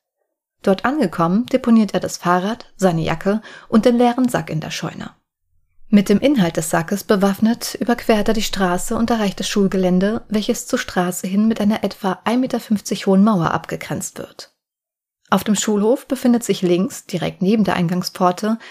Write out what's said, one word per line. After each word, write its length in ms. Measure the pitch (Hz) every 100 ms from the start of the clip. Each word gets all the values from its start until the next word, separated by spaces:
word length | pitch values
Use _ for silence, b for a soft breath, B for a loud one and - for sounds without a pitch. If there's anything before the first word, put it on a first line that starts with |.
| _ _ _ _ _ _
Dort 220 | - 190
angekommen, 640 | 240 302 202 - 170 190 247
deponiert 460 | 254 254 226 208
er 60 | 180
das 180 | - -
Fahrrad, 560 | 175 180 190 233 - -
seine 260 | 185 165
Jacke 400 | 160 156 196 214 B B B
und 160 | 226
den 140 | 247 240
leeren 300 | 240 240 254
Sack 200 | 165 156
in 120 | 156
der 100 | -
Scheune. 400 | - - - - - _ _ _ _ _ _ -
Mit 180 | 202 196
dem 100 | 202
Inhalt 380 | 262 294 170 165
des 140 | 160
Sackes 340 | 170 160 202
bewaffnet 720 | - 208 196 190 220 233 - -
überquert 500 | 214 233 - 220 180
er 80 |
die 80 | 220
Straße 540 | 202 - 190 180 - 220
und 140 | 233
erreicht 280 | 233 208 -
das 100 | 190
Schulgelände, 760 | - 196 190 185 180 196 226 -
welches 380 | 208 202 233 -
zur 120 | 247
Straße 480 | - - 180 180 185
hin 180 | 196 220
mit 140 | 226
einer 240 | 208 220
etwa 360 | 202 - 196 185
ein 160 | - 240
Meter 180 | 254 233
fünfzig 480 | - 202 - 196 -
hohen 160 | 190
Mauer 300 | 208 202 160
abgegrenzt 680 | - - 156 - 156 - -
wird. 320 | - - - _ _ _ _ _ _ _ _
Auf 140 | 202
dem 100 | -
Schulhof 540 | 202 - 208 214 277 -
befindet 340 | 254 254 240
sich 200 | - 190
links, 440 | 180 175 208 - -
direkt 360 | 175 160 160
neben 200 | 180 226
der 140 | 196 -
Eingangspforte, 840 | 165 180 180 - 180 180 214 226 B